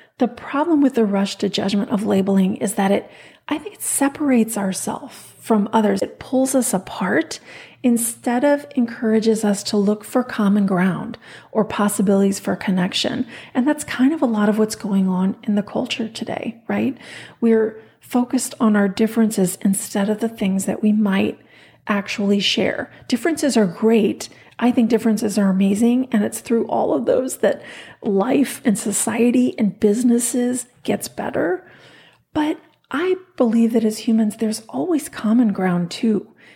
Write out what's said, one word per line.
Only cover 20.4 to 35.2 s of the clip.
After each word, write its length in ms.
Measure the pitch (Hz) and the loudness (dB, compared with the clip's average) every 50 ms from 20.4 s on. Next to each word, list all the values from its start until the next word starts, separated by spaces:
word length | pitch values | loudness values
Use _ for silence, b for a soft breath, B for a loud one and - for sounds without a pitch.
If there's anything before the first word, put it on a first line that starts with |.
| 214 190 190 190 190 | -2 -2 -2 -2 -2
that 180 | - - - - | -4 -4 0 0
we 100 | 214 214 | 2 2
might 460 | 214 214 202 190 196 214 - - - b b b b b b b b b | 2 2 2 2 0 0 -2 -4 -8 b b b b b b b b b
actually 540 | - 208 202 196 - - - 202 196 202 202 | -4 -4 -2 -2 -4 -6 -4 0 0 0 2
share. 500 | 180 - - 226 196 - - - - - B B B | 2 0 0 0 0 0 -2 -4 -8 -10 B B B
Differences 500 | - 262 240 - 339 311 302 320 277 - | -4 -4 -2 0 -2 -2 0 0 2 2
are 100 | 233 208 | 4 2
great. 640 | 180 165 - 220 220 226 220 214 - - - - - B B B B B B | 2 0 0 2 4 4 4 4 2 0 -4 -8 -14 B B B B B B
I 140 | 214 247 240 | 0 2 2
think 180 | 269 233 214 | 2 2 2
differences 480 | 240 214 - 226 220 214 - 208 190 208 | 2 2 2 2 0 0 0 0 0 2
are 120 | 202 190 | 2 2
amazing. 580 | 185 190 196 196 202 202 233 233 240 254 262 - | 4 4 2 2 2 4 2 2 2 2 0 0
And 140 | - 208 208 | 0 0 0
it's 160 | 226 220 - | 0 -4 -8
through 260 | - - 233 233 208 | -4 -2 0 0 0
all 260 | - - 240 - - - | 0 0 0 0 0 0
of 140 | 277 226 | 0 2
those 300 | - - - 254 262 - | 2 2 2 2 -2 -4
that 260 | - - 196 - - B B B B B B B B - | 0 0 0 0 -2 B B B B B B B B -4
life 580 | 220 196 190 196 254 269 277 254 - - - - | -2 0 0 2 2 2 2 2 0 -2 -4 -2
and 120 | 247 202 | -2 -2
society 800 | - - 214 202 - - 226 214 - 233 247 240 254 247 254 - - | 0 -2 -4 -4 -2 -4 -2 0 2 2 4 4 4 2 2 0 0
and 200 | 226 196 - - | 0 -2 0 2
businesses 880 | - 208 202 240 254 240 233 240 240 - - 247 240 247 247 247 - - _ _ _ | 2 2 2 2 2 2 2 2 0 -2 -2 -2 -2 -2 -4 -6 -8 -12 _ _ _
gets 240 | - 208 196 - | -6 -4 -4 -6
better. 640 | - - - 208 226 - - 302 339 370 359 B B B B B B B B B B B B B _ _ | -10 -10 -8 -8 -6 -4 -2 -2 -2 -4 -6 B B B B B B B B B B B B B _ _
But 260 | 311 302 302 - - - _ _ _ _ _ | -2 -2 -2 -4 -6 -10 _ _ _ _ _
I 260 | - 277 349 370 370 370 - _ _ | -6 -4 -2 -2 -2 -2 -4 _ _
believe 360 | - 254 226 214 226 233 226 233 | 0 0 2 4 2 2 2 2
that 100 | 226 220 | 0 0
as 140 | 214 214 - | 0 -2 -2
humans, 400 | - - 226 220 226 214 202 - | -2 0 2 2 2 0 0 -2
there's 240 | 226 214 220 - - - | -4 -4 -4 -6 -10 -10
always 400 | - 254 294 370 339 269 - - | -8 -6 -2 -2 -2 -2 -2 -6
common 440 | - - | -10 -6